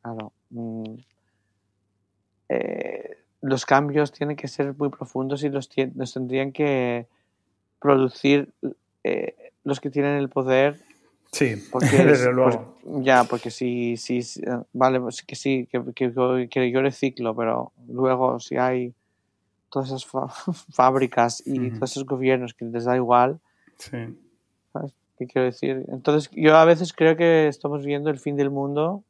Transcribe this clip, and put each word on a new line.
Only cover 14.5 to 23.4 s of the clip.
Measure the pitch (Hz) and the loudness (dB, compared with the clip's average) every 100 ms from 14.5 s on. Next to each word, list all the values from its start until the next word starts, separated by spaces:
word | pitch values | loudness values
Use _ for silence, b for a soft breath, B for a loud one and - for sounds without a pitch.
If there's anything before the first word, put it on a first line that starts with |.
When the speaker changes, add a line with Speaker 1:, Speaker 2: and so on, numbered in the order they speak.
| 123 - | -6 -8
Speaker 1:
vale, | 127 131 131 | 0 2 2
pues | 123 - | -2 -10
que | - 131 | -14 -8
sí, | 139 131 120 | -2 -2 -2
que, | 127 123 | -6 -6
que, | 117 127 120 127 127 120 | -4 -4 0 0 0 -2
que | 135 127 | 0 0
yo | 127 | 2
reciclo, | 135 135 135 131 117 113 | 0 -2 -4 -2 -6 -2
pero | 113 120 120 _ 120 | -2 -2 -6 _ -14
luego | 120 131 127 127 123 | -2 0 2 0 -2
si | - 135 | -6 -2
hay | 127 127 123 - _ _ _ _ _ _ _ | 0 -2 -4 -10 _ _ _ _ _ _ _
todas | 139 131 | -8 -6
esas | 135 - | -8 -8
fa-, | 135 135 | -8 -8
<laughs> | - - 175 - | -8 -8 -8 -8
fábricas | - 127 131 131 - 120 - - | 2 4 4 0 2 0 -2 -6
y | 135 | -4
Speaker 2:
Ujú. | 123 113 | -4 -4
Speaker 1:
todos | 127 | -6
esos | - 135 | -6 -6
gobiernos | 135 131 131 123 | -2 0 0 -2
que | - 117 | -10 -8
les | 117 117 | -6 -2
da | 127 | 0
igual, | 120 123 123 160 | 4 4 4 0